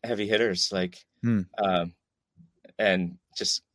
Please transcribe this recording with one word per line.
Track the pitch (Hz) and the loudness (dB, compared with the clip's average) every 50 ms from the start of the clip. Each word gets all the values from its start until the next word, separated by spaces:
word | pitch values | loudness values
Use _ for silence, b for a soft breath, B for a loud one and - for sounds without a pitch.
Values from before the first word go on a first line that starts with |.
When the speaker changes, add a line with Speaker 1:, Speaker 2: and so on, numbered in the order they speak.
Speaker 1:
heavy | - 117 120 101 104 | -4 -4 -4 -4 0
hitters?" | 101 110 107 120 110 92 87 - - | 0 2 2 2 2 2 0 -2 -2
Like, | 101 92 90 90 - - - _ _ _ | 0 -2 -2 -2 -6 -14 -20 _ _ _
Speaker 2:
Hmm. | - 120 113 101 92 90 - - | 0 0 0 0 -2 -4 -4 -2
Speaker 1:
um, | 104 95 92 87 85 87 - _ _ _ _ _ _ _ _ - - _ _ _ _ - _ - | 0 2 2 2 0 -2 -8 _ _ _ _ _ _ _ _ -20 -20 _ _ _ _ -20 _ 0
and | 107 101 92 92 90 87 90 - _ _ _ | 2 2 2 2 0 -4 -6 -12 _ _ _
just | - - - - - _ _ | -6 -4 -4 -4 -4 _ _